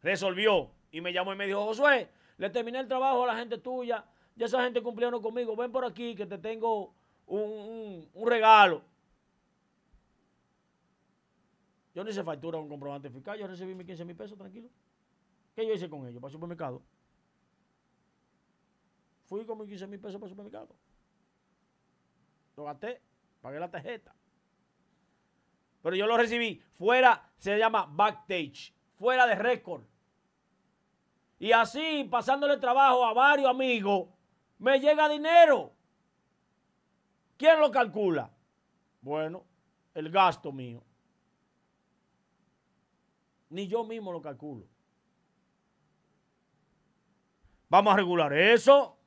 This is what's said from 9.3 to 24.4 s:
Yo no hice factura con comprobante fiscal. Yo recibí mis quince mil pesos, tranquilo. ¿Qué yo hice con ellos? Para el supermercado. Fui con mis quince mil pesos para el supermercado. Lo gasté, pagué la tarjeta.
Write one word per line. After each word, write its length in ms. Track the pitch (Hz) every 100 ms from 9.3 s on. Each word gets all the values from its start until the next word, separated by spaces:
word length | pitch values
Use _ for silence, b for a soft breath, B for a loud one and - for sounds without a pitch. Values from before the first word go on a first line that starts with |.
| _ _ _ _ _ _ _ _ _ _ _ _ _ _ _ _ _ _ _ _ _ _ _ _ _ _
Yo 100 | 170
no 60 | 208
hice 120 | 196
factura 360 | 170 151 160 160
con 100 | 151
comprobante 420 | 147 143 143 139
fiscal. 280 | 127 160 214
Yo 100 | 196
recibí 260 | 180 185
mis 120 | 185 175
quince 180 | 170
mil 100 | 170
pesos, 240 | 170 208 208
tranquilo. 300 | 196 202 233 _ _ _ _ _ _ _ _
¿Qué 120 | - 220
yo 80 |
hice 160 | 208 175
con 160 | 147 127
ellos? 140 | 120
Para 80 | 135
el 40 |
supermercado. 480 | 156 170 170 147 123 _ _ _ _ _ _ _ _ _ _ _ _ _ _ _ _ _ _ _ _ _ _ _ _
Fui 200 | _ 196
con 140 | 220 220
mis 100 | 208
quince 200 | 196 196
mil 100 | 202
pesos 160 | 208
para 120 | 196 208
el 40 |
supermercado. 460 | 190 202 214 226 _ _ _ _ _ _ _ _ _ _ _ _ _ _ _ _ _ _ -
Lo 80 |
gasté, 380 | 147 143 208 247 _ _ _ _
pagué 180 | 127 143
la 100 | 175
tarjeta. 460 | 175 147 233 _ _ _ _